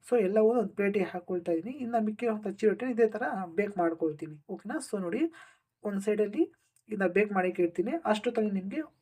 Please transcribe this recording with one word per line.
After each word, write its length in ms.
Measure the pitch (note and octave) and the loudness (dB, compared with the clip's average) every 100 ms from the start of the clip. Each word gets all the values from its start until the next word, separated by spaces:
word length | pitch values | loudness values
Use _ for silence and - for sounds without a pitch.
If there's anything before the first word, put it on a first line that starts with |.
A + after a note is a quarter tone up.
So 100 | - B3 | 2 2
ಎಲ್ಲವೂ 320 | F#3 G#3+ G#3+ | 4 4 4
ಒಂದು 160 | A#3+ G3+ | 4 0
ಪ್ಲೇಟಿಗೆ 360 | - G3+ G3+ F3+ | 0 0 0 -2
ಹಾಕ್ಕೊಳ್ತಾ 460 | F3+ - F#3 E3+ | -4 -4 -4 0
ಇದ್ದೀನಿ. 240 | E3 G3 C#4 | -2 -2 -8
ಇನ್ನು 240 | A#3 A#3 | -2 0
ಮಿಕ್ಕಿರುವಂಥ 440 | G#3+ G#3+ A#3+ G#3+ G#3 | 0 0 -2 -2 -4
ಚಿರೋಟಿನ 420 | G3 G#3+ G3 B3+ | 0 0 2 -2
ಇದೇ 180 | A3+ A3 | 2 2
ಥರ 160 | G#3+ B3+ F#3+ F3+ D#3+ | 2 -4 -4 -4 -2
ಬೇಕ್ 200 | G3+ F#3+ | -2 2
ಮಾಡ್ಕೊಳ್ತೀನಿ, 600 | E3+ E3 D#3+ D3 D#3+ D3+ - | 0 2 -2 -2 -10 -12 -12
ಓಕೆನಾ? 280 | F#3 G#3 D4+ | -10 -6 -8
So 220 | - G3+ | -4 -4
ನೋಡಿ 220 | F3+ A3 E4 - - _ _ _ | -4 -2 -2 -4 -20 _ _ _
ಒಂದು 180 | G#3+ G3+ | -6 -2
ಸೈಡಲ್ಲಿ 440 | G3+ G#3+ G#3 G#3+ F#4 _ _ _ _ | 0 0 0 0 -2 _ _ _ _
ಇದನ್ನ 180 | G#3 F#3+ | 0 2
ಬೇಕ್ 240 | F#3 G#3 | 4 2
ಮಾಡಕ್ಕೆ 300 | G3 F3+ F3+ | 2 0 2
ಇಡ್ತೀನಿ, 320 | F3 F3 G3 E4 G#3+ | 0 0 -2 -2 0
ಅಷ್ಟೊತ್ತಲ್ಲಿ 460 | G#3 A#3+ A3+ G#3+ | 0 0 0 0
ನಿಮಗೆ 300 | G3 F#3+ C#4+ D4+ _ | -2 -4 -6 -8 _